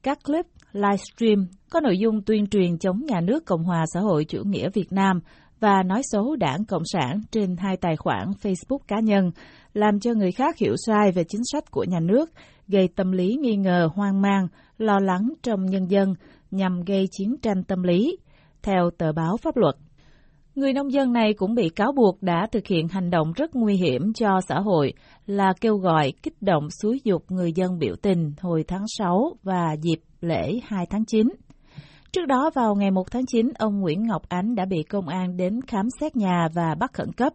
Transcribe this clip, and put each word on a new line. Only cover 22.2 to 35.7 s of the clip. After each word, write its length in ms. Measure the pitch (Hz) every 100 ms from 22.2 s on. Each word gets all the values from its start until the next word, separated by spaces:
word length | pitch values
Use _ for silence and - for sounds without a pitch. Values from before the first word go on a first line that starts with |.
đã 240 | 190 170 214
thực 140 | 220 -
hiện 220 | 175 165
hành 220 | 190 175
động 220 | 175 156 170
rất 200 | 320 262
nguy 200 | 220 196
hiểm 360 | 175 127 190
cho 280 | 220 214 190 180
xã 120 | 147
hội 320 | 208 170 139 - _ _ -
là 260 | 202 190 190
kêu 160 | 233 208
gọi, 360 | 185 160 139 -
kích 200 | 320 -
động, 260 | 196 165 147 -
xúi 180 | 214 262
giục 180 | 226 170 -
người 240 | 185 170
dân 260 | 165 180 180
biểu 160 | 127 85
tình 300 | 202 180 156 147
hồi 240 | 180 165 156
tháng 160 | 185 214 -
sáu 340 | 190 180 302 -
và 340 | 190 185 165 151
dịp 180 | 165 160 _ _
lễ 400 | 170 151 113 226
hai 220 | - 196 175
tháng 140 | 202 220
chín. 220 | 220 233 403 - - _ - - - -
Trước 140 | 381 311
đó, 240 | 262 311
vào 200 | 277 226
ngày 160 | 202 196
một 200 | 190 185
tháng 160 | 240 254
chín, 220 | 233 240 -
ông 220 | 220 202
Nguyễn 220 | 185 165 226
Ngọc 160 | 170 -
Ánh 260 | 180 208
đã 100 | 233
bị 180 | 190 190
công 260 | - 202 170
an 280 | 185 180 180
đến 240 | 180 226
khám 200 | 269